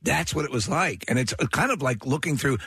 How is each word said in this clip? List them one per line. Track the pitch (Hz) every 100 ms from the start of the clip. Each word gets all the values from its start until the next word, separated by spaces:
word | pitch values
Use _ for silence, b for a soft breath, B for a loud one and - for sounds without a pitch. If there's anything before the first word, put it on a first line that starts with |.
That's | 135 156 170
what | 160
it | 147
was | 123 107
like." | 165 180 95 -
And | 120
it's, | 127 120
uh, | -
kind | - 247
of | 233
like | 131 117
looking | 131 151 170 139
through, | 139 123